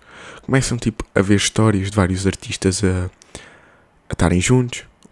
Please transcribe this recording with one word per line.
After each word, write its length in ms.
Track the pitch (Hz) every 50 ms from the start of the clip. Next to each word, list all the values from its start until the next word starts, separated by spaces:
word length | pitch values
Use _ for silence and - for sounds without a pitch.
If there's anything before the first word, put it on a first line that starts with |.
| _ - - - - - - - -
Começam, 360 | - 123 135 127 - 131 117
tipo, 260 | - 123 - - - - -
a 60 | -
ver 140 | 98 98 104
histórias 560 | 98 - - - - 110 110 101 95 95 98
de 60 | 101
vários 280 | 107 92 87 92 95 98
artistas 580 | 95 - - - - - - - 95 90 - 101
a, 260 | 92 92 92 90 90 - _ _ _ - - - - - - _ _ _ _ _ _ _ _ _ -
a 40 | -
estarem 280 | - 90 85 87 90
juntos. 440 | 90 - 127 127 123 120 - - - - _ _ _ -